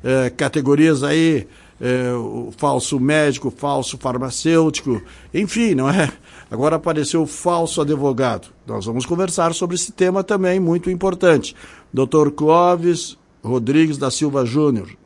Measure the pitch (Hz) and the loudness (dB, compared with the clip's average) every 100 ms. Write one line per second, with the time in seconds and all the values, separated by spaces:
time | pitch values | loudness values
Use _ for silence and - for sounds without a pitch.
0 | 123 131 127 - 135 156 131 143 160 143 | 0 0 0 -2 -2 0 2 4 4 2
1 | 143 160 165 147 92 - - _ 123 127 | 0 2 2 0 -4 -20 -20 _ -2 -2
2 | 123 123 107 117 117 - 147 131 - 139 | -2 -4 -6 -8 -10 -4 -2 0 -2 0
3 | 131 156 147 123 131 - 143 139 123 127 | 2 4 2 0 -6 -4 -4 -4 -4 -6
4 | 131 123 131 - 156 165 160 - 139 113 | -6 -4 -6 -4 2 4 2 -2 -2 -4
5 | - - - 160 202 220 226 143 135 185 | -4 -20 -8 -4 -2 0 2 2 2 2
6 | 143 - - - - 113 147 160 165 156 | 0 -4 -20 -20 -12 -2 0 0 -2 -2
7 | 139 170 151 - 180 175 165 - 147 147 | 0 0 -2 -2 -2 0 -2 -2 -2 0
8 | 139 127 131 101 - _ - 110 98 117 | 0 0 -2 -2 -10 _ -10 -8 -4 -6
9 | 127 175 185 170 170 165 180 175 - - | -4 -2 -2 0 -2 0 -4 -4 -8 0
10 | 185 190 190 202 185 185 170 170 190 180 | 2 2 0 0 2 2 2 0 -2 -2
11 | 190 180 185 147 - - - - _ 123 | -2 2 4 4 0 -16 -20 -20 _ -2
12 | 131 156 147 147 151 165 175 175 175 170 | 2 2 2 2 2 4 4 2 0 -2
13 | - - _ _ 107 127 113 147 160 139 | -6 -16 _ _ -4 -2 2 2 2 0
14 | 135 - 151 139 120 135 151 117 92 - | -4 -2 -2 0 0 2 2 0 -6 -20